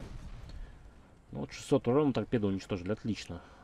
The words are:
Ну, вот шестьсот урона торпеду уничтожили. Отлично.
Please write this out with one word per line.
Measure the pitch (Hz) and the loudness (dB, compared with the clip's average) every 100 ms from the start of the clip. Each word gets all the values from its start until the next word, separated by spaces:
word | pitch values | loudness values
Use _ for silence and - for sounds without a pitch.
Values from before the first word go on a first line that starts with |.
| - - - - - - - - - - - - - | -8 -10 -10 -10 -10 -10 -12 -14 -20 -20 -20 -20 -12
Ну, | 120 | -8
вот | 107 | -8
шестьсот | - - 139 120 | -8 2 2 6
урона | 135 147 | 6 6
торпеду | 117 104 120 101 | 4 2 2 2
уничтожили. | 95 - 98 90 | 0 -2 -2 -2
Отлично. | - 117 98 - 85 - - | -2 -2 -2 -6 -12 -14 -18